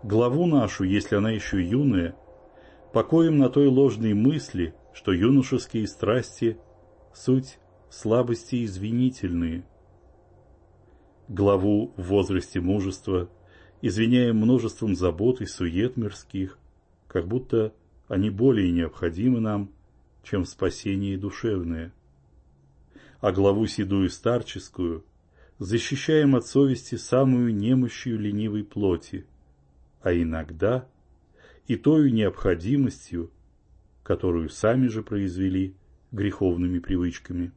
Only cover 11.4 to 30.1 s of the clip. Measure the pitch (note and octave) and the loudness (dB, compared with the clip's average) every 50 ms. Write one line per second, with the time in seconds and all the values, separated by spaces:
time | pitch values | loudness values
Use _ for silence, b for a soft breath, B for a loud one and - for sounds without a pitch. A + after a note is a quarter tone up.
11.4 | G2+ G2+ G2+ F#2+ F2+ G#2 G#2 G#2 A2 - - - F2+ F2 G2 G2+ F#2+ F#2+ G2 F#2 | 2 4 4 4 2 2 2 2 0 -2 -8 -10 -4 0 2 2 2 2 -2 -4
12.4 | F2 - - F#2+ E2+ F2+ G2 G#2 F#2+ G2 F#2 - - - F#2+ F2+ F2 - - _ | -4 -4 -6 -4 -2 0 -2 0 -2 -4 -8 -8 -6 -4 -2 -2 -2 -6 -14 _
13.4 | b b b b b b b b - G#2+ F2+ G#2+ A2+ A#2 B2 B2+ B2 A#2+ A2+ A2 | b b b b b b b b -4 -4 0 0 2 4 4 4 4 2 2 2
14.4 | G#2+ A#2 B2+ B2 G#2+ A2 - - A#2 G#2+ G2 E2+ F2+ F2+ E2+ E2 G#2 G#2 F#2 - | 4 4 4 2 2 -2 -6 -4 -2 -2 -2 0 0 0 0 2 0 0 0 0
15.4 | G#2+ F#2+ - - F#2 F2 E2 F#2 G#2+ B2+ B2+ A#2+ A2+ G2+ F#2+ - - _ - G2 | -4 -12 -8 -6 -6 -4 -2 -2 -2 -2 -2 -4 -6 -6 -8 -12 -20 _ -8 -8
16.4 | F#2+ F#2 - _ _ - _ _ _ _ _ _ _ _ - F#2 E2+ F2+ A2 B2+ | -8 -8 -10 _ _ -20 _ _ _ _ _ _ _ _ -4 -4 -2 -2 -4 -6
17.4 | - - - A2+ G#2+ G#2+ - _ _ _ _ _ _ _ - F#2 G#2 A2 G2+ G2 | -4 0 0 0 0 -2 -6 _ _ _ _ _ _ _ -2 -2 -2 -2 0 2
18.4 | A#2 C#3 B2 A2 F#2+ F2+ E2+ E2+ E2+ D#2 - - - E2+ E2 F2 A2 B2+ B2+ A#2 | 2 4 4 4 2 2 2 0 -2 -2 -4 -4 -4 -4 -4 0 0 0 0 0
19.4 | A2+ A2 G#2+ G2+ G2+ G2+ - _ _ _ _ _ _ _ _ _ _ - - G2 | 0 -2 -2 -4 -6 -8 -12 _ _ _ _ _ _ _ _ _ _ -6 -4 -4
20.4 | F2 - - - G2 F2+ - - - G2+ G2 G2 G2+ G2 G2 F#2+ G2 G2+ F2+ - | -4 -4 -4 -2 -2 -2 -2 -2 -6 -4 -4 -2 -4 -4 -4 -6 -6 -8 -10 -6
21.4 | - A2+ G#2+ F#2 F2 E2+ E2+ D#2+ E2 E2+ - _ _ _ _ _ _ _ _ _ | -4 -4 -2 -2 -4 -6 -6 -8 -8 -12 -16 _ _ _ _ _ _ _ _ _
22.4 | _ _ _ _ _ _ _ _ _ _ B B B B B B - G#2 F2+ F#2 | _ _ _ _ _ _ _ _ _ _ B B B B B B -2 -2 0 2
23.4 | G2 G2 G2 G#2 A2 G#2 - - G#2 F#2+ G2 G2 F#2+ F2 - - - A#2 A#2+ A#2+ | 2 2 2 2 0 -2 -2 -6 -4 -2 0 0 0 0 -2 -2 -2 -2 0 0
24.4 | G#2+ - - G2 - - _ - F2+ E2+ E2 D#2 - _ _ _ _ b b b | -4 -8 -14 -16 -16 -14 _ -6 -6 -6 -6 -8 -12 _ _ _ _ b b b
25.4 | b b b b - F2+ G#2+ A#2 - - C#3 C3+ - - D#3+ D#3 D3+ C#3 C3+ B2 | b b b b -8 -4 -4 -4 -2 -4 -6 -6 -2 2 2 4 4 4 4 2
26.4 | A2+ - - C3+ C#3+ C#3 C3 B2 - - B2 A2+ - - - B2+ C#3 C3 C3 B2 | 0 0 2 2 4 4 2 -2 -6 -10 -10 -10 -4 0 2 2 4 4 2 2
27.4 | A#2+ A#2 A2 G2+ G2+ A2+ C3 B2+ B2 A#2 - - - B2+ A#2 A2 G#2 G#2 G2+ G#2 | 2 0 0 -2 0 2 2 2 2 0 -4 -8 -8 -6 -6 -4 -4 -4 -2 -2
28.4 | G#2+ A2 G#2 G#2+ G#2 - - G2+ G#2 F#2+ F2 E2 - - - F2+ - _ _ _ | -4 -2 -4 -6 -6 -6 -6 -2 0 0 0 0 -4 -10 -14 -14 -14 _ _ _
29.4 | _ _ _ _ _ _ _ _ _ _ _ _ - F#2 | _ _ _ _ _ _ _ _ _ _ _ _ -2 0